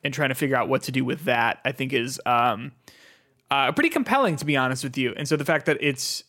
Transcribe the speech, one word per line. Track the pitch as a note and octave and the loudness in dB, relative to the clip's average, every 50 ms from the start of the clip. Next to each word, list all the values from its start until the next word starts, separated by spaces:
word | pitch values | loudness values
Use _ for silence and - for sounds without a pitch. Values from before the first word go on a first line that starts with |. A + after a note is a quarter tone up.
| - | -4
and | C#3+ C3+ | -4 -2
trying | - D3+ C3 | 0 -2 -2
to | C3 | 0
figure | - D#3 C#3 C3+ | 0 0 0 2
out | B2 A#2 F2+ | 2 2 2
what | C3 B2+ - | 0 -2 -2
to | - B2+ | -2 -2
do | C3 C3 | -2 0
with | B2 - D#3+ D#3+ | -2 -2 -4 0
that, | D#3 B2 A#2 A2+ A#2 - - - | 0 2 2 2 2 0 -2 -4
I | C3 B2 | -6 -4
think | - C3+ C3 C#3 | -4 -6 -2 -2
is, | B2+ A#2 B2 B2+ - - | -2 -2 -2 -6 -6 0
um, | - B2 A#2+ A#2+ B2 A2+ G2+ - - - _ _ - - - - - - _ _ _ _ _ _ _ | 2 2 4 4 2 0 -2 -6 -14 -16 _ _ -20 -20 -20 -20 -20 -20 _ _ _ _ _ _ _
uh, | C#3 C#3 C3+ B2+ D#3+ | 0 2 2 2 2
pretty | - D4+ E4 | 2 2 2
compelling, | - E4 B3+ - A3 C4+ C#4 G#3 D#3+ | 2 0 0 2 2 2 4 2 0
to | C3+ - | -2 -2
be | D3 D3 | 0 0
honest | C3+ C3 B2+ B2+ C3 - | 2 2 0 0 -2 -6
with | C#3 B2 | -6 -4
you. | C#3 C3 A#2+ G#2+ | -2 -2 -2 -2
And | - D3+ | -4 -2
so | C#3 D#3 | -2 0
the | D3 C#3+ | 0 2
fact | - E3 D3+ - | 0 0 0 2
that | - D3+ - | 0 0 2
it's | - D3 C#3 B2+ - - - - - | 0 -2 -2 -2 -4 -6 -6 -8 -10